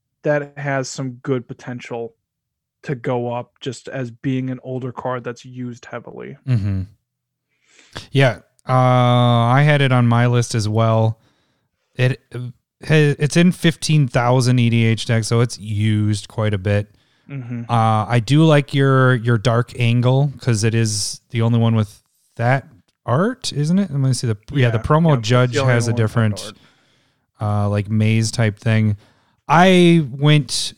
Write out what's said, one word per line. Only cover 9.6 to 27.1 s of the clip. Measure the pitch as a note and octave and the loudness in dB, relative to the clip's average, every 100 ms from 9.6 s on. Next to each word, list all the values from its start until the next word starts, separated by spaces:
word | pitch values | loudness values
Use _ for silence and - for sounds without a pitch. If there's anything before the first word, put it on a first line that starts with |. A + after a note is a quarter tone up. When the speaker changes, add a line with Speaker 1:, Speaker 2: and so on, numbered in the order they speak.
Speaker 2:
had | D3 D3 | 4 2
it | C3+ | 2
on | B2+ A#2+ | 2 2
my | A#2 A#2+ | 2 2
list | A#2+ A#2 | 0 0
as | A#2+ G#2 | -2 -2
well. | A2 A2+ A2+ A2 A2 _ _ _ _ _ _ _ - | 0 2 2 0 -2 _ _ _ _ _ _ _ -2
It, | B2+ B2+ _ A#2+ B2 - _ _ | -2 -2 _ -14 -14 -16 _ _
it's | - D#3 D3 C#3 D3 E3+ | 0 2 2 0 0 2
in | F3+ | 2
fifteen | E3+ E3+ - - D#3 C3 | 2 0 -2 0 2 2
thousand | C3+ A#2+ B2+ B2 B2+ | 2 2 2 2 2
E | A#2 | 2
D | A#2 | 2
H | A2+ A2+ - | 2 0 0
decks, | A2+ G#2+ | -2 0
so | A#2 | 0
it's | A#2+ - | 0 -4
used | G#2 G#2 A2 G#2+ G#2 G#2 - | -8 -2 0 0 0 -2 -6
quite | - G#2+ | -4 -4
a | G2+ | -2
bit. | G2 G2+ G#2 _ _ _ - | -2 -2 -2 _ _ _ -16
Speaker 1:
Mm-hmm. | C#3 A#2+ A#2+ A#2 | -14 -10 -10 -2
Speaker 2:
Uh, | A#2 A2+ A2 G#2 | 0 2 0 0
I | A#2+ | -2
do | G#2+ D3 | 2 4
like | D#3+ D3 C#3 | 4 4 2
your, | C#3 C3+ C3+ B2+ | 0 2 4 2
your | B2+ A2+ A#2 | 2 0 0
Dark | A#2+ A#2 A#2+ - | 0 0 -2 -2
Angle | A#2 A#2+ B2 C3 C#3+ C3 | 0 2 2 2 0 -4
'cause | - A2+ | -2 0
it | A2+ | 0
is | A2+ A2+ G2+ - - _ | 0 -2 -2 -8 -10 _
the | A#2 | -2
only | A2+ A#2+ | 0 2
one | A2+ | 2
with | A2+ G#2 - _ _ _ - | 0 -2 -6 _ _ _ -6
that | A#2 C3+ - - _ _ - | -2 -2 -4 -20 _ _ -2
art, | B2 G#3 B3+ - | 0 0 -4 -8
isn't | C#3+ D3+ F#3 | -4 -2 0
it? | G3 | -2
Let | C#3 | -2
me | C3 | -2
see | B2 A#2+ | -2 -2
the, | G#2+ - | -6 -4
yeah, | C#3+ B2 | 0 0
the | A2 | 0
Speaker 1:
Yeah, | |
Speaker 2:
promo | - D3+ E3 | 0 2 4
Speaker 1:
yeah, | C#3 | 2
it's | A2 | 2
Speaker 2:
judge | B2 B2+ | 2 2
Speaker 1:
the | B2 | 0
only | C3 | 2
Speaker 2:
has | A#2+ A#2 | 2 0
a | |
Speaker 1:
one | |
with | A2+ | 0
that | |
Speaker 2:
different, | A2 B2 A2 G2+ G#2+ - _ _ _ _ _ | 0 0 0 -2 -10 -18 _ _ _ _ _